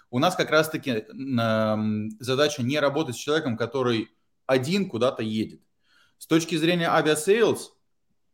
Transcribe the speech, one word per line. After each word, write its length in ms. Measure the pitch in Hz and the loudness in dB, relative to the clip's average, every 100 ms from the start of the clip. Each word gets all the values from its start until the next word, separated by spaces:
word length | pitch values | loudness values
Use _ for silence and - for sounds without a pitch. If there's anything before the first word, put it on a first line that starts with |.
| - | -8
У 80 | 123 | 0
нас 160 | 175 180 | 0 0
как 140 | 156 | 2
раз-таки, 540 | 156 156 151 135 113 - | 2 2 -2 -4 -4 -6
м, 1000 | - 135 123 113 110 110 107 107 107 107 107 | -10 -4 0 2 2 2 0 0 -2 -4 -8
задача 420 | 120 131 151 147 | -4 0 0 0
не 160 | 120 147 | -2 0
работать 380 | 143 139 147 120 | 0 0 -4 -4
с 20 | |
человеком, 380 | - 156 147 110 | -2 -2 -2 -4
который 540 | 113 135 123 113 - _ _ _ - | -4 -2 0 0 -4 _ _ _ 0
один 420 | 131 127 196 190 | 0 2 -2 -2
куда-то 360 | 113 123 - | 0 0 0
едет. 360 | 110 110 104 - _ _ _ _ _ - | -4 -2 -4 -6 _ _ _ _ _ -14
С 80 | - | 0
точки 260 | 160 165 165 | 2 2 -2
зрения 320 | 165 175 165 | 0 0 2
авиасейлс, 840 | 156 151 151 190 220 202 110 - _ _ _ _ _ _ | 2 2 0 2 4 4 0 -6 _ _ _ _ _ _